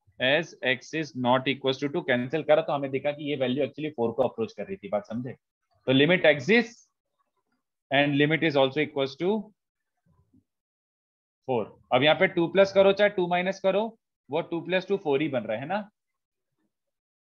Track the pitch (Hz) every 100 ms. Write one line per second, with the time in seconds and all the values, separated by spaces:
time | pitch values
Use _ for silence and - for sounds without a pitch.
0 | _ - 127 147 165 - 127 123 - 156
1 | 156 139 123 127 131 131 135 135 143 160
2 | - 123 123 156 147 151 160 147 139 135
3 | 143 147 147 143 127 131 131 135 151 147
4 | 117 110 127 - 110 - - 98 98 104
5 | 101 - 135 - _ _ _ _ - 131
6 | 151 180 165 147 127 233 233 - _ _
7 | _ _ _ _ _ _ _ _ - 135
8 | 143 143 151 156 160 143 135 135 151 143
9 | 135 - 175 220 208 _ _ _ _ _
10 | _ _ _ _ _ _ _ _ _ _
11 | _ _ _ _ - 123 98 - - 127
12 | 147 151 185 180 165 175 196 190 196 196
13 | 208 202 175 180 180 190 190 190 220 220
14 | _ _ - 147 165 170 151 185 185 196
15 | 156 139 156 127 107 110 143 196 208 _
16 | _ _ _ _ _ _ _ _ _ _
17 | _ _ _